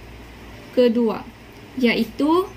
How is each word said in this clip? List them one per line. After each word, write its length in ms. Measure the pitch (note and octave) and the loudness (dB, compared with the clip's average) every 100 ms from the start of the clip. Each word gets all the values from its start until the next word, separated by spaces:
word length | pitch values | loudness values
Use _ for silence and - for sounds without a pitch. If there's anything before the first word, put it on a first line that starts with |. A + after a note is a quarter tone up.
| - - - - - - - | -20 -20 -20 -20 -20 -20 -6
kedua, 560 | - B3 A3+ A3+ - - - - - - - | 4 4 4 0 -2 -10 -18 -20 -20 -14 0
iaitu 640 | A#3 G#3+ A3+ - C#4+ E4+ G4 | 2 2 -2 -2 2 2 0